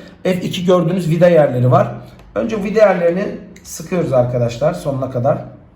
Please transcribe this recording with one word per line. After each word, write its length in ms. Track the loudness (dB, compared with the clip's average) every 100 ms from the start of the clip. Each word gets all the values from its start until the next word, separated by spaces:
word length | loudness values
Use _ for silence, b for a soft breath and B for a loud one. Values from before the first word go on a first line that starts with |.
| B -6
F 180 | -4 -4
iki 240 | -4 -4 2
gördüğünüz 440 | 2 2 -2 0
vida 200 | 2 4
yerleri 420 | 4 4 2 2
var. 160 | 2 2 -6 B B -10 -6
Önce 280 | -4 -4
vida 160 | -2 4
yerlerini 460 | 4 4 0 0 -4 -8 -14 -20
sıkıyoruz 500 | -16 -16 -6 -4 0
arkadaşlar 600 | 2 2 0 -2 -2 -2
sonuna 360 | -2 -4 -4 -4
kadar. 280 | -2 -2 -2 -6 -18 -20